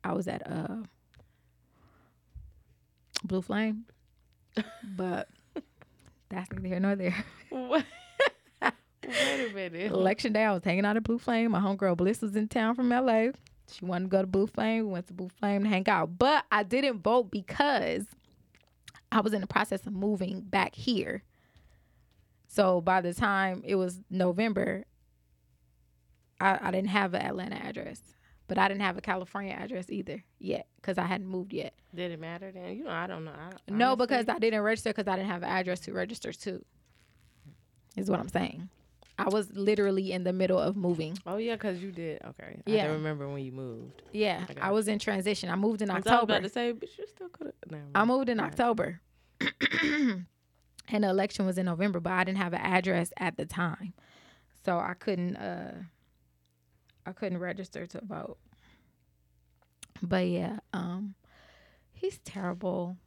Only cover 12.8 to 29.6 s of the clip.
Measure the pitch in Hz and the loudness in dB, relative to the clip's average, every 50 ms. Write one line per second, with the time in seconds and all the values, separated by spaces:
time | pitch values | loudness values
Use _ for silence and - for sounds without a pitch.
12.8 | 254 240 240 247 262 254 226 226 220 254 277 - - - - - _ - - - | 4 4 4 6 6 6 6 6 4 4 0 -4 -16 -20 -20 -20 _ -20 -14 -8
13.8 | 180 180 180 175 185 190 190 196 190 185 185 196 196 220 - - 220 220 226 226 | -4 -2 0 0 2 4 4 4 4 4 4 4 4 4 2 0 2 2 2 2
14.8 | 226 208 185 175 175 - 180 180 185 180 - _ - 202 202 202 202 214 208 185 | 0 0 -2 -4 -6 -8 -10 -10 -10 -10 -6 _ 0 2 2 4 4 4 4 4
15.8 | 190 220 202 175 160 160 175 180 240 269 302 285 - _ 214 214 208 180 233 262 | 6 4 4 4 4 0 4 4 6 6 6 4 4 _ 2 2 2 2 2 2
16.8 | 277 269 240 196 170 208 233 254 233 185 - 208 185 - - - 285 294 269 220 | 2 2 0 2 2 4 4 4 4 2 -4 -8 -6 -6 2 2 4 4 4 2
17.8 | 185 - 165 185 208 - - _ _ _ _ _ _ _ _ _ _ _ _ _ | 2 0 -2 -4 -6 -8 -14 _ _ _ _ _ _ _ _ _ _ _ _ _
18.8 | _ - - - _ _ - 226 196 220 214 202 185 - - 202 208 - 196 190 | _ -20 -20 -20 _ _ 0 2 2 2 0 0 -2 0 0 0 2 2 -2 -4
19.8 | - 196 208 185 196 214 214 185 190 185 190 185 202 190 190 196 190 - - - | -4 -6 -4 -2 0 0 0 0 0 -4 -4 -6 -6 0 2 2 2 2 -2 -4
20.8 | - 254 240 190 - - - 214 _ _ _ _ _ _ _ - _ - - _ | -2 0 0 0 0 -2 -6 -8 _ _ _ _ _ _ _ -20 _ -20 -20 _
21.8 | _ _ _ _ _ _ _ _ _ _ _ _ _ _ - - 202 185 185 175 | _ _ _ _ _ _ _ _ _ _ _ _ _ _ 2 4 4 6 4 4
22.8 | 165 185 185 185 175 175 175 - 233 208 202 190 190 190 185 202 - - 202 190 | 4 4 4 4 2 0 0 0 2 2 4 2 2 0 -2 -4 -2 0 0 2
23.8 | 185 180 180 185 - _ 180 185 185 180 175 185 226 226 202 190 - - 190 190 | 2 0 -2 -8 -10 _ 0 2 2 2 4 2 0 2 2 0 0 0 -2 -4
24.8 | 220 _ _ _ _ _ _ _ _ _ _ _ _ _ _ _ _ _ _ _ | -8 _ _ _ _ _ _ _ _ _ _ _ _ _ _ _ _ _ _ _
25.8 | _ _ _ _ _ _ _ _ _ _ _ _ 185 196 190 - - 185 185 185 | _ _ _ _ _ _ _ _ _ _ _ _ 2 2 4 2 0 0 0 0
26.8 | 196 202 185 208 196 180 175 202 - - - 185 180 196 - - - - - - | 0 2 2 2 2 2 0 -2 -2 -2 -4 -4 -6 -6 -8 -8 -8 -8 -8 -8
27.8 | - - - - - - _ _ _ _ - _ _ - 185 190 190 196 196 196 | -10 -10 -12 -16 -20 -20 _ _ _ _ -20 _ _ -2 2 4 4 4 4 0
28.8 | 208 185 175 196 - 214 180 185 185 - - 202 202 190 - - | -2 -2 -2 -2 -4 -2 -2 -2 -4 -6 -8 -8 -6 -6 -8 -8